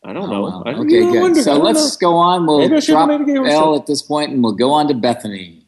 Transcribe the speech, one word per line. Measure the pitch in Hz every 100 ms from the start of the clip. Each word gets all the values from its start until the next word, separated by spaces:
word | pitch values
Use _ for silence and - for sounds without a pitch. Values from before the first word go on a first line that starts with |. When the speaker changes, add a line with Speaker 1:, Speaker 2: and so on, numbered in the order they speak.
Speaker 1:
I | -
don't | 123 196
Speaker 2:
Oh, |
Speaker 1:
know. | -
Speaker 2:
well. | - 185 -
Speaker 1:
I, |
Speaker 2:
Okay, | - 302 349
Speaker 1:
you |
know, | 349
I |
Speaker 2:
good. | 359
Speaker 1:
wonder, | 359 320
Speaker 2:
So | 277
Speaker 1:
I | 294
don't | 330
Speaker 2:
let's | 311 302 -
Speaker 1:
know. | 175
Speaker 2:
go | 170
on. | 175 180 165
We'll | 147
Speaker 1:
Maybe | 165 311
I |
shouldn't | 294 311 311
Speaker 2:
drop |
Speaker 1:
have | 294
made | 294
a |
gay | 277
horse | 254
Speaker 2:
L | 151 156
Speaker 1:
joke. | 147
Speaker 2:
at | -
this | 143
point, | - 147 147
and | 135
we'll | 113
go | 101 123
on | 151 147
to |
Bethany. | 131 120 117 107 98 90 85